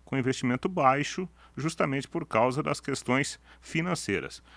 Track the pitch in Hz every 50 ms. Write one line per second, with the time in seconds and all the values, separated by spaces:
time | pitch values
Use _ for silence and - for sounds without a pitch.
0 | - - 135 135 120 131 123 - - 123 123 131 - - 185 175 139 131 135 143
1 | 139 - - - 185 175 - - - - - - 139 160 160 - 185 147 135 135
2 | - - - 165 160 - - 110 117 127 127 147 147 151 147 - - - 135 -
3 | - - 123 135 147 - - - - - - - - - - 165 165 185 175 -
4 | - - 98 82 67 - - - - - -